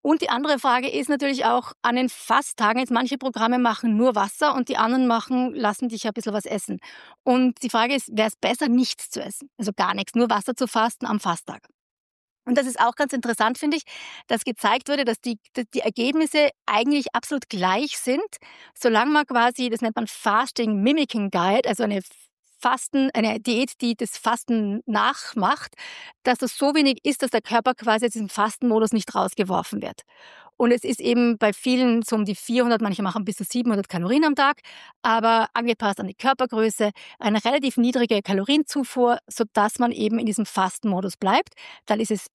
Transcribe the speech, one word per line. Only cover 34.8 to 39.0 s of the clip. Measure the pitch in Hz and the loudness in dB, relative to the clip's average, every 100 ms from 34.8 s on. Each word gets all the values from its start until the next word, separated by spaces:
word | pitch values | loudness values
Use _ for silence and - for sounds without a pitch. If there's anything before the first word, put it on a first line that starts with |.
| - _ | -20 _
aber | 247 226 226 226 226 | 0 2 4 4 2
angepasst | 233 233 226 214 196 | -2 -2 0 -2 -2
an | 196 | -6
die | |
Körpergröße, | 196 254 269 262 220 220 - 208 - - - | -2 0 0 0 2 0 2 -2 -2 -20 -4
eine | 214 208 | 0 2
relativ | 226 285 262 240 | 2 0 0 2
niedrige | 240 247 233 214 | 0 2 2 0
Kalorienzufuhr, | 202 196 202 302 302 294 247 254 | 0 -2 2 0 0 -4 -4 2